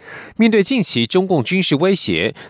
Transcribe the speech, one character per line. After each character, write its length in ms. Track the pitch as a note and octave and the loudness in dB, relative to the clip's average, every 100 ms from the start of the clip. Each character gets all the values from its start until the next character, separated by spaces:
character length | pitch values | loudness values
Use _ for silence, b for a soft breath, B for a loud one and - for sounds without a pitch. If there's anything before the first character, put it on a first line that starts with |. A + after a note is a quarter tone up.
| B B B - | B B B 0
面 160 | A3+ | 2
对 100 | G#3+ | 4
近 220 | F#3+ C4+ | 2 0
期 220 | - A#2+ A#2 | 0 -2 0
中 200 | F#3 F#3+ | 0 2
共 160 | D#3+ | 0
军 220 | A2+ F#3 | 0 -2
事 140 | F3 C#3 | 0 0
威 180 | F#3 G3 | 0 0
胁， 400 | - E2 G#2+ B | 0 0 -2 B